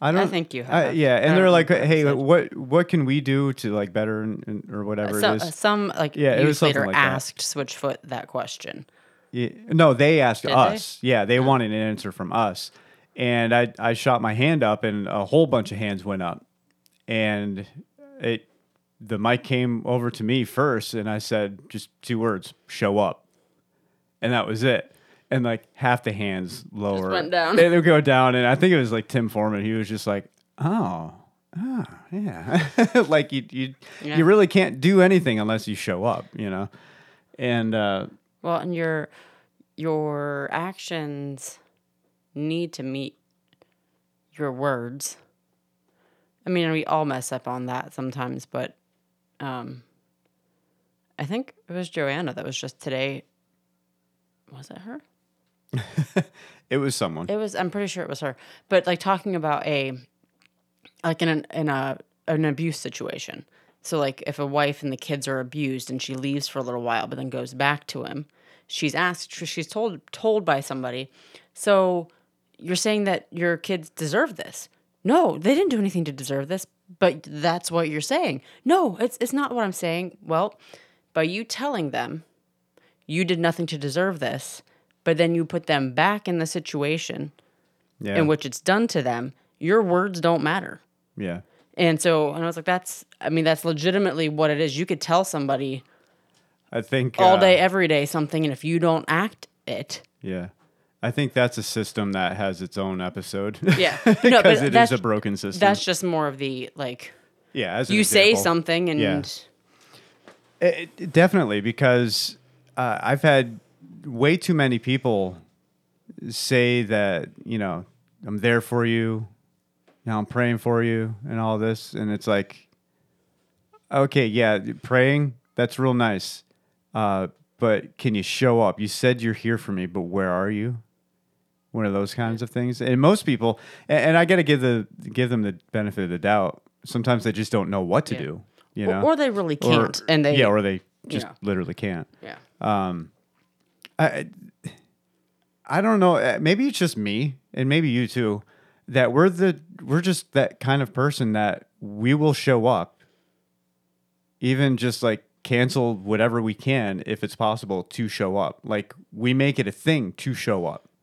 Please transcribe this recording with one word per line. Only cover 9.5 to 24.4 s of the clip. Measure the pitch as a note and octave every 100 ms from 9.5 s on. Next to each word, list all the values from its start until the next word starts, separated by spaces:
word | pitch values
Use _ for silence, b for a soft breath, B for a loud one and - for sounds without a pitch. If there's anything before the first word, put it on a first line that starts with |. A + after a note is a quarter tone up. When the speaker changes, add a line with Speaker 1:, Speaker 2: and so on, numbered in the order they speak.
| - A#3
Speaker 1:
no, | E3 D#3+
they | B2 C#3+ D#3+
asked | B2+ A2
Speaker 2:
Did | -
they? |
Speaker 1:
us. | C3 C#3 G#3+ - -
Yeah, | B2+ A#2
they | G2+ B2
Speaker 2:
Oh. |
Speaker 1:
wanted | C3 B2+ A2+
an | G#2+
answer | A2 G#2 G2+
from | - F#2
us. | G#2 G#2+ F2 - b b b b -
And | B2 A#2+ A#2
I, | A#2+ A#2+ -
I | A2+
shot | A2 C#3 A#2+
my | A2+
hand | G#2+ C#3+ D#3+
up, | A2 G#2+
and | A2 G#2 G2+
a | G#2
whole | G2 D#3 D3+
bunch | B2 F#2
of | G2
hands | G#2+ G2
went | G2+ F#2+
up. | F2 - _ _ _ _ _ _ -
And | A2+ G#2+ G#2 G#2 G2 G2+ D3 - _ C#4+ C4+
it, | A#2 A2+ _ _ _ _ _ -
the | A2 G#2+
mic | A2+ B2
came | - B2+ B2 A#2 -
over | B2 A#2+
to | -
me | A2 C3
first, | A2+ - C#3+ A2+ -
and | A#2 G#2+
I | G#2+
said, | - A2 G2+ G2 -
"Just | G#2+ - _
two | - A2+
words, | A2+ G2+ - - -
show | - G2+ G2+
up." | E3+ - _ _ _ _ _ _ _ _ _ -
And | A2+
that | A#2+